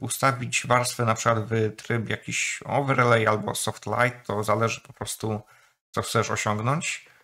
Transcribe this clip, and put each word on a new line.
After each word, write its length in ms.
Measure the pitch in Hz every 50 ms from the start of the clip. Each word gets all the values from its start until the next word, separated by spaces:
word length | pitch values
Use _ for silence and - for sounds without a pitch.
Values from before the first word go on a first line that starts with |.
ustawić 640 | 120 117 - - - 135 127 123 123 117 - - -
warstwę 380 | - 120 123 123 120 - - 120
na 100 | 113 113
przykład 340 | - - 120 117 110 104 110
w 280 | 113 113 110 107 104
tryb 320 | - - - 123 117 107 98
jakiś 540 | 113 - - - 117 - - - - - -
overlay 600 | - 107 131 143 135 135 127 123 120 117 113 110
albo 280 | 107 107 104 101 104 107
soft 320 | - - - 101 - -
light, 400 | 104 107 110 120 127 123 - -
to 180 | - 101 104 107
zależy 360 | 104 107 110 113 113 110 -
po 120 | - - -
prostu, 480 | - 107 - - - - 110 110 107 107 - - _ _ _ _ _ _ _
co 120 | - - 110
chcesz 280 | - - 120 107 -
osiągnąć. 800 | 110 107 - 110 104 104 110 120 139 160 175 - - - - - - _